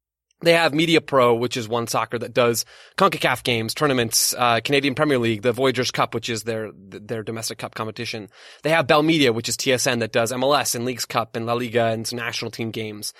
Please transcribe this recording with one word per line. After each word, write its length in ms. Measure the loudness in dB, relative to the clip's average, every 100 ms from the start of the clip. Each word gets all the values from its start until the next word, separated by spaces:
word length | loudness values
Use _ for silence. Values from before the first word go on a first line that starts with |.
| _ _ _ _
They 100 | 2
have 200 | 4 4
Media 280 | 2 4 2
Pro, 340 | 4 4 4 4
which 200 | 0 -4
is 140 | -4
One 160 | -4 -2
Soccer 320 | -2 -2 -6
that 160 | -2
does 320 | 2 2 2 -4 -14 -12 0
concacaf 460 | 0 2 0 0
games, 320 | 0 -2 -2 -2
tournaments, 580 | 0 2 2 0 0 2
uh, 240 | 2 2
Canadian 360 | 2 2 2 0
Premier 240 | 2 2
League, 240 | 2 2
the 80 | 0
Voyageurs 400 | 2 0 2 -2
Cup, 240 | -2 -2 -2
which 140 | -6
is 120 | -6
their, 300 | -6 -6 -8
their 480 | -12 -18 -18 -10 -8
domestic 380 | -8 -8 -8 -8
cup 160 | -10 -8
competition. 520 | -8 -8 -10 -10 -12 -18 -20 -6
They 80 | 0
have 160 | 0 4
Bell 160 | 4
Media, 300 | 4 4 4
which 140 | 2 -4
is 80 | -4
T 160 | 0
S 140 | 0 0
N 140 | 0
that 120 | 0
does 200 | 0 0
M 100 | 0
L 140 | 2 2
S 180 | 0
and 100 | -4
Leagues 220 | -4 -6 -4
Cup 300 | -4 -4 -6
and 100 | -4
La 80 |
Liga 320 | -4 0 0 0
and 220 | 0 -6
some 100 | -8
national 320 | -8 -8 -10
team 220 | -6 -6
games. 420 | -6 -10 -10 -14